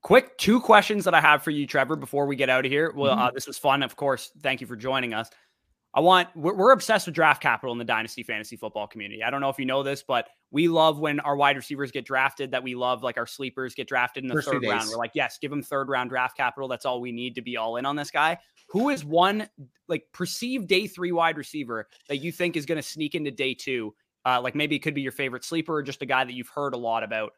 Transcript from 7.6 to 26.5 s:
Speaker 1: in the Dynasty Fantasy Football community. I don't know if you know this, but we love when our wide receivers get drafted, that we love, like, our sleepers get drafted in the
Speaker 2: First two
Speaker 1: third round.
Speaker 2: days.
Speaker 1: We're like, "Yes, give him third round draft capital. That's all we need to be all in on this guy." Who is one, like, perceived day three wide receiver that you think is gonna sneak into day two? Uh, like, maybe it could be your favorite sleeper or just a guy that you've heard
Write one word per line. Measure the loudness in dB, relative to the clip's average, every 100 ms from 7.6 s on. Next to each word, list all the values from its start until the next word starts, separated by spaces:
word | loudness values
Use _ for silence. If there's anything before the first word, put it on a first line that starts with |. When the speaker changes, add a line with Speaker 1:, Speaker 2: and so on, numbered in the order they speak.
| -2
Speaker 1:
in | -6
the |
Dynasty | -2 -2 -2 -10
Fantasy | -8 -8 -8 -10
Football | -10 -8 -10
community. | -10 -12 -6
I | -4
don't | 0
know | -2
if | -2
you | -2
know | 0
this, | 0 -6
but | 0 0 0 _ _
we | 0 2
love | 6 4 4
when | -2 -2
our | -2 4
wide | 4 4
receivers | -4 -8 -6
get | -6 -4
drafted, | 0 0 -2 -4
that | -4
we | -4
love, | -4 -2 0
like, | -2 -6
our | -8
sleepers | -8 -10 -8 -8
get | -8 -4
drafted | 0 0 -4
in | -4
the | -2
Speaker 2:
First | 0
two | -2
Speaker 1:
third | 0
round. | -2
Speaker 2:
days. | -2
Speaker 1:
We're | -4
like, | -6
"Yes, | -2 -4 -4
give | -8
him | -8
third | -6 -6 -2
round | -2 -2
draft | -4 -4
capital. | -2 -4 -2 -8
That's | -4 -4
all | -4
we | -6
need | -8 -8
to | -8
be | -8 -6
all | -4 -4
in |
on | -4
this | -4 -4
guy." | 0 0 -2 _ _ _
Who | 0 0
is | 0
one, | 0 2 4 2 -6 -14 -20 _ -8
like, | -8 _
perceived | -8 -8 -6 -6 -6 2
day | 0 0
three | -6 -2
wide | 2 2 0
receiver | -8 -10 -6 -8 -8 _ _
that | -6
you | -6
think | -4 -4 -4
is |
gonna | -4 -6
sneak | -6 -8 -6
into | -4 -6
day | -4 -4
two? | -4 -6 -4 -6 -10 _ _
Uh, | 0 0
like, | 0
maybe | -2 -2
it | -2
could | -2
be | -4
your | -6
favorite | -4 -6 -6
sleeper | -6 -6 -2
or | -4
just | -6 -10
a | 0
guy | 0
that | 0
you've | -6
heard | -10